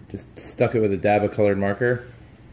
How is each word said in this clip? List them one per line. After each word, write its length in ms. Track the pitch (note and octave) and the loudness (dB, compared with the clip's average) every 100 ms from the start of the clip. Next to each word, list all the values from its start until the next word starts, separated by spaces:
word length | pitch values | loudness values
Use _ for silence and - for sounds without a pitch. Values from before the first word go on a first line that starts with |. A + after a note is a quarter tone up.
| - | -18
Just 280 | G2+ - - | -18 -16 -14
stuck 360 | - - A#2 | -8 -2 0
it 60 | A#2 | 2
with 140 | G#2+ | 0
a 20 | F#2+ | 0
dab 280 | G#2 G#2 | 2 2
of 80 | G#2 | 2
colored 260 | - G#2 G2 | 2 2 2
marker. 480 | G2 G2+ B2 A#2+ - - - - - | -2 0 -2 -2 -6 -20 -20 -20 -20